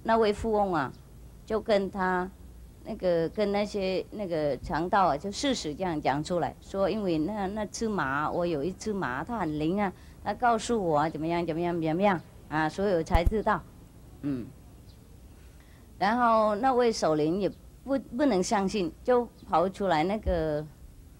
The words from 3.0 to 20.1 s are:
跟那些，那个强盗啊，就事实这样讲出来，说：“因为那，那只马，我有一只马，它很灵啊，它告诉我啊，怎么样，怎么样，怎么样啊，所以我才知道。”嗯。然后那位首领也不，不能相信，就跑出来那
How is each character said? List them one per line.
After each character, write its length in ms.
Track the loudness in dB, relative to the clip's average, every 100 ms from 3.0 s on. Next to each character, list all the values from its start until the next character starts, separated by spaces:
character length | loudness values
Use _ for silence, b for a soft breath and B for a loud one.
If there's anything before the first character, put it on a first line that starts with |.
| 0 2 0
跟 220 | 0 0
那 140 | 0 -2
些， 400 | -2 -2 -2 -4
那 140 | -8 -4
个 300 | 0 0 -2
强 300 | -2 -4 2
盗 180 | 4 4
啊， 100 | 2
就 120 | -4
事 240 | -2 -2
实 220 | -2 -4 -4
这 80 |
样 160 | -4 0
讲 220 | 0 0
出 160 | 0 -2
来， 160 | -2 -6
说 260 | -10 -2 0
：“因 140 | 0
为 140 | 0 0
那， 300 | -2 -4 -4
那 180 | -4 -8
只 240 | -4 -4
马， 420 | -2 0 0 -2
我 140 | 0 -2
有 180 | -2
一 80 | -4
只 220 | -6 -6
马， 320 | -4 -4 -4 -6
它 120 | -4
很 200 | -4 -2
灵 220 | 0 0
啊， 100 | -2 B B B
它 100 | -8
告 240 | 0 2 2
诉 240 | 0 0
我 180 | 2 2
啊， 100 | 0
怎 100 | -2
么 80 | -2
样， 180 | -2 -2
怎 80 |
么 60 | -2
样， 140 | -2 0
怎 140 | 0 2
么 40 |
样 180 | 2 2 -4 -20 -6
啊， 220 | -2 -2
所 180 | 0 0
以 60 |
我 100 | 0
才 220 | 2 2 2
知 180 | 2
道。” 180 | 0 0 -4 -20 -20 -20 -20 -10
嗯。 240 | -6 -6 -8 -16 -20 -20 -20 -20 -20 -20 -20 B B B B B B -2
然 180 | 0 4
后 380 | 4 6 4 2
那 180 | 2
位 180 | 4 2
首 240 | 2 2 2
领 240 | 2 2
也 100 | 0 -4 -20 -16 -2
不， 120 | -2
不 280 | -2 0 2
能 180 | 2
相 240 | 2 0 0
信， 240 | 0 -4 -4 2
就 200 | 2 2 -10 0
跑 220 | 2 2
出 180 | 0 0
来 160 | 2
那 140 | 2